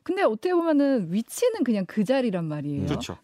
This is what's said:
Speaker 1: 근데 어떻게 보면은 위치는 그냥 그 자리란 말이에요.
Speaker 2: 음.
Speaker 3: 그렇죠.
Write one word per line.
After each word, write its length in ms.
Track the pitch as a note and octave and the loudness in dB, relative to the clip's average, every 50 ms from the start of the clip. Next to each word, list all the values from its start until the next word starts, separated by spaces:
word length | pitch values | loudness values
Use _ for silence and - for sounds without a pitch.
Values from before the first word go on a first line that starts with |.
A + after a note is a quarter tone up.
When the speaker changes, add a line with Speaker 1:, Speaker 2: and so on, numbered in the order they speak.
| - | -6
Speaker 1:
근데 200 | - F4+ G4 F#4+ | -4 0 2 2
어떻게 300 | C#4 A3 G#3+ - F4+ F4+ | 2 2 0 0 0 2
보면은 580 | F4 E4 E4 D#4 C#4+ C#4+ C#4 C4+ A#3+ F#3 D#3+ | 2 2 2 2 4 4 2 2 0 0 0
위치는 520 | E3+ G#3 A#3 - - - A#4+ B4 A4 G#4+ D4+ | -2 -2 -4 -4 -2 0 0 0 2 0 0
그냥 220 | B3+ A3+ G3+ F#3+ | 0 0 0 -2
그 180 | - - G#3+ G#3+ | -2 -2 0 0
자리란 420 | F#3 B3+ C#4 B3+ A#3+ F#3 F3+ E3 | 2 2 2 2 0 0 -2 -2
말이에요. 360 | D#3 D3+ D3 C#3 D3 C#3+ C#3 C#3+ | -4 -4 -4 -4 -4 -4 -2 -2
Speaker 2:
음. 20 | C#3+ | -2
Speaker 3:
그렇죠. 300 | D3 - - - F2 - | -2 -2 -4 -8 -12 -10